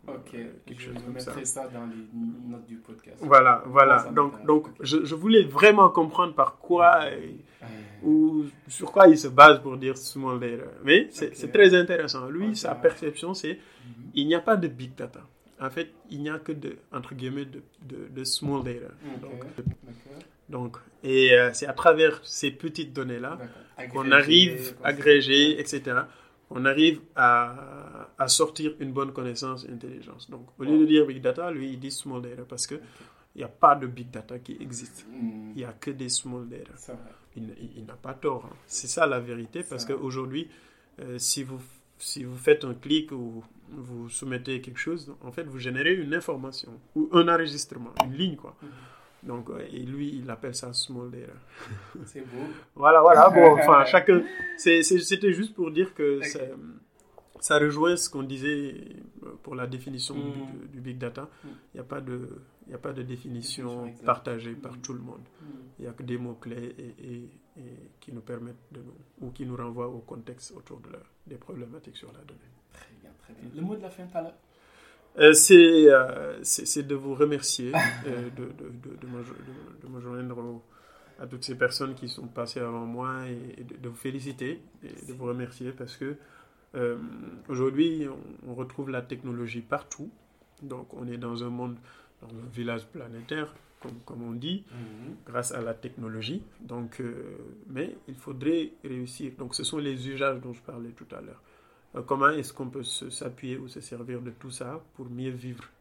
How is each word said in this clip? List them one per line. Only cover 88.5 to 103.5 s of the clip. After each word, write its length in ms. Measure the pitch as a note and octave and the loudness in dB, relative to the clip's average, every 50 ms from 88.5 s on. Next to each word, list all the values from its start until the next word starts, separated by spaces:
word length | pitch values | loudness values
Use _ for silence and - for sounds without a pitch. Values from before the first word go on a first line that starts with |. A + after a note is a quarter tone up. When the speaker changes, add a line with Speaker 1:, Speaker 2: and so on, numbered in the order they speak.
Speaker 2:
on 20 | A#2+ | -12
retrouve 360 | B2 B2+ B2+ - - C#3 C3+ | -12 -14 -12 -12 -12 -12 -8
la 100 | C3 B2 | -10 -10
technologie 600 | B2 B2 C3 A#2+ C3 B2+ A#2+ A#2+ A#2+ A2+ A2+ A#2+ | -10 -10 -16 -14 -12 -12 -10 -10 -10 -10 -10 -12
partout. 500 | A2+ _ D3 C#3+ - _ - - D3 A#3 _ _ _ _ _ _ _ _ _ _ | -10 _ -10 -10 -10 _ -18 -18 -18 -18 _ _ _ _ _ _ _ _ _ _
Donc, 320 | D3 C3+ B2+ B2+ B2+ _ - | -18 -16 -16 -16 -16 _ -16
on 140 | - B2 | -14 -14
est 100 | B2 A#2+ | -12 -12
dans 260 | A#2+ A#2+ A#2+ A#2+ A#2 A#2+ | -12 -12 -12 -10 -10 -10
un 60 | A#2+ | -10
monde, 280 | A#2+ B2 B2 B2 A#2+ A#2 - - - _ _ _ _ _ | -10 -10 -10 -10 -12 -14 -18 -20 -20 _ _ _ _ _
dans 60 | - | -20
un 220 | A2+ A2+ A2+ A#2 B2 A2 | -20 -20 -18 -18 -16 -12
village 320 | A#2+ A#2 A#2+ A#2 A2+ A2 | -10 -8 -8 -8 -8 -12
planétaire, 680 | _ _ E3 B2 A#2 A#2 A#2 A#2 - D3+ D#3 D3+ D3+ - - _ _ _ _ | _ _ -18 -18 -16 -18 -20 -12 -10 -8 -8 -8 -10 -14 -20 _ _ _ _
comme, 160 | - - A#2 A#2+ - | -18 -18 -18 -18 -18
comme 160 | - - A#2+ | -18 -16 -14
on 120 | A#2 A#2 A2+ | -12 -10 -10
dit, 320 | A#2 B2+ D#3+ F#3 G3+ - _ | -10 -8 -8 -8 -8 -10 _
Speaker 1:
Mhm. 440 | B2 A#2+ A#2+ A2 G#2+ A2 A#2+ C#3+ - - _ | -18 -18 -18 -18 -18 -18 -18 -18 -20 -20 _
Speaker 2:
grâce 260 | - A#2+ B2 A#2+ - | -10 -10 -8 -8 -8
à 100 | A#2+ A#2+ | -8 -8
la 120 | A2+ A#2 A2+ | -10 -10 -10
technologie. 720 | - - A#2+ - - A#2 A2 A2 A2 A2 A#2 D#3+ G#3+ A3 - _ _ | -12 -14 -16 -14 -14 -14 -12 -12 -12 -10 -10 -10 -10 -12 -16 _ _
Donc, 400 | - A#2 A#2+ B2 A#2+ A2+ - - | -18 -14 -12 -12 -12 -14 -12 -12
euh, 380 | B2+ A#2 A#2+ C3+ - - - - - - - - - | -12 -12 -12 -12 -16 -16 -18 -20 -20 -20 -20 -20 -20
mais 280 | - C#3 C3 D#3+ - - - _ | -14 -12 -10 -10 -10 -12 -18 _
il 80 | - C3 | -20 -20
faudrait 580 | B2+ - - C3+ B2+ C3+ D3+ E3 E3+ D#3 D3+ - _ - | -18 -16 -16 -14 -6 -4 -2 -2 -2 -4 -8 -12 _ -16
réussir. 480 | C#3 B2+ B2+ B2 B2 - - D3+ B2+ B2+ - | -14 -12 -12 -12 -14 -14 -14 -14 -16 -14 -14
Donc, 160 | C3+ B2 - | -14 -12 -10
ce 80 | - B2+ | -8 -8
sont 140 | - D#3+ D#3 | -8 -8 -6
les 280 | D3 C#3+ C3+ B2+ B2 C3+ | -8 -8 -8 -8 -10 -12
usages 300 | C3+ C3 C#3 C#3 C3 B2 | -8 -4 -4 -4 -4 -6
dont 120 | C3 B2+ A#2+ | -10 -16 -18
je 80 | A#2 | -16
parlais 300 | _ - B2 A#2+ A#2 A#2 | _ -18 -16 -16 -16 -18
tout 160 | A#2 - - _ - | -18 -20 -20 _ -20
à 60 | - | -20
l'heure. 200 | - - - _ _ _ _ _ _ _ _ _ _ _ - | -18 -20 -20 _ _ _ _ _ _ _ _ _ _ _ -16
Euh, 60 | C3 B2+ | -14 -6
comment 260 | B2 C#3 C3+ C#3 C#3+ | -6 -4 0 2 0
est-ce 220 | D#3 D3+ B2+ - - | 0 0 -10 -12 -12
qu'on 160 | - C3+ B2 | -14 -14 -12
peut 140 | B2+ C#3 A#2+ | -12 -14 -12
se, 260 | - - - C3 B2+ | -12 -12 -12 -14 -14
s'appuyer 480 | A#2+ - C3+ B2+ B2 - - B2+ | -14 -14 -14 -14 -14 -14 -12 -12